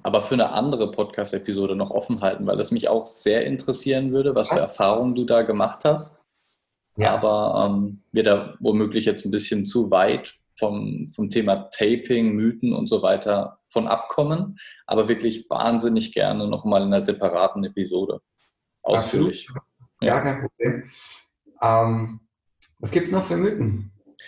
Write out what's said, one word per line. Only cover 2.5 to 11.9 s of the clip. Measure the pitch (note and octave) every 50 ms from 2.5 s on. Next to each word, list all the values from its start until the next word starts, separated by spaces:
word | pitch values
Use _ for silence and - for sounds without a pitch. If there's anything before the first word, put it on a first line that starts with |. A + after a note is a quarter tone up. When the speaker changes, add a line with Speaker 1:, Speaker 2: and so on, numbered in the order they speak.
| G2 G2+
Speaker 1:
das | G2+ -
mich | A#2+ A2+ - -
auch | A#2 A2+ -
sehr | - - - - G#2+ G#2+ A#2+ B2
interessieren | - C#3 C3 - - B2+ - - C#3 C3 C3 C3+ C3 B2+
würde, | C3+ C3+ C#3+ B2+
was | A2+ G#2+ -
für | -
Speaker 2:
Ja. | - -
Speaker 1:
Erfahrungen | - - - G2+ G2 G#2+ A#2 B2 B2+ A#2+
du | B2 A#2+
da | A#2+ A#2+ A#2 A2+
gemacht | - G#2+ G#2 G#2 A2+ - - -
hast. | D3+ D#3 D#3 - - - _ _ _ _ _ _ _ _ _ _ _ _ _ _ _ _ G#2+
Speaker 2:
Ja. | G#2 - G#2
Speaker 1:
Aber, | - A2 G#2+ G#2 G#2 G#2+ - - - G2+ G2+
ähm, | G2+ G2+ G2+ G2+ G2+ - _ _ -
wir | A2 G#2+
da | G#2+ G2+ - - - - -
womöglich | - A2 G#2+ G#2+ G#2+ G#2 - A2+ G#2+
jetzt | A2 G2 - -
ein | G2+
bisschen | G2 G#2 - - A2 G#2 G2
zu | G2+ - A#2+ A2 G2
weit | F#2+ F#2 G2 G#2+ - - - - - - _ _ - -
vom, | A2+ G#2 G#2 G#2 G#2 G#2 G#2+ - - - -
vom | - G#2 G2+
Thema | - A2+ G#2+ G2 F#2+ G2 - -
Taping, | - - G#2+ G#2+